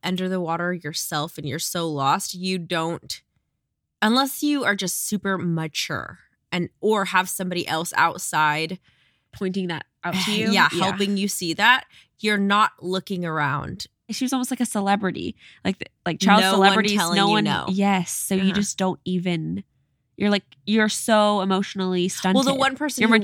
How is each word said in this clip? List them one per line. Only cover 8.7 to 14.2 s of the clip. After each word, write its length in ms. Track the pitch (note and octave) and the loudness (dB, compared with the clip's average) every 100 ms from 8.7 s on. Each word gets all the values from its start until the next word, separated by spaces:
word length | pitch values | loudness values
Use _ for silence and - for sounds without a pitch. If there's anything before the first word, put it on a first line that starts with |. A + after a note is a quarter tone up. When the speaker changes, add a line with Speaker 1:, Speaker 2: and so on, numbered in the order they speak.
| F#3 _ _ _ _ _ | -8 _ _ _ _ _
Speaker 2:
Pointing 340 | - F#3+ F#3 F#3 | -6 -4 -2 -4
that 160 | E3 - _ | -6 -10 _
out 100 | F3 | -6
to 160 | F#3+ F#3 | -4 -2
Speaker 1:
<sighs> 0 | |
Speaker 2:
you. 180 | G#3+ G#3+ | 0 2
Speaker 1:
yeah, 160 | G3+ D3+ | 4 4
Speaker 2:
Yeah. 60 | E3 | 4
Speaker 1:
helping 320 | F#3+ G3 G3+ G3+ | 0 0 0 0
you 100 | G3 | -2
see 260 | - F3 | -4 -4
that, 300 | D#3+ G#3+ B3+ - - _ _ | 0 4 2 0 -20 _ _
you're 180 | G#3+ G#3 | -2 0
not 320 | G3 G3+ G#3+ - | 2 2 2 -2
looking 440 | F3 F#3 - F#3 | -4 -4 -4 -6
around. 600 | E3+ D#3+ C#3+ C#3+ - F#3+ - _ _ | -4 -2 -2 -2 -6 -10 -14 _ _
Speaker 2:
She 140 | A3 | -6